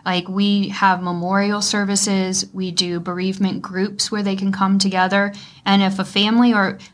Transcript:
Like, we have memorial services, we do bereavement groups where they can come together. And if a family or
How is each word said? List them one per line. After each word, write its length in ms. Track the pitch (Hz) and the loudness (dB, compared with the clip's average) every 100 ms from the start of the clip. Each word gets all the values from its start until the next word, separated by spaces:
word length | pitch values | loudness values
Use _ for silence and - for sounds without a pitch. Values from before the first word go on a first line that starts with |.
Like, 240 | - 180 180 | -4 -2 -2
we 400 | 190 202 202 196 | 0 2 2 0
have 340 | 196 196 180 | 0 2 2
memorial 600 | 180 175 175 196 202 208 | -2 -4 0 0 2 0
services, 800 | 208 214 202 202 202 196 185 185 - | -2 -2 0 0 0 0 0 -2 -6
we 200 | 190 185 | -6 -4
do 280 | 175 180 175 | -4 -2 -4
bereavement 640 | 175 175 185 190 196 185 | -4 -4 -4 0 -2 -2
groups 480 | 190 185 202 202 - | -6 -4 -4 -4 -6
where 100 | 208 | -4
they 140 | 202 190 | -2 -2
can 160 | 196 | -2
come 260 | 190 190 196 | 0 2 2
together. 540 | 196 190 185 196 202 202 - - | 2 2 2 2 0 -4 -16 -6
And 160 | - 196 | 2 4
if 180 | 196 190 | 4 0
a 60 | |
family 480 | 190 196 208 233 240 | -2 0 2 4 4
or 260 | 220 190 - - | 4 2 -2 -14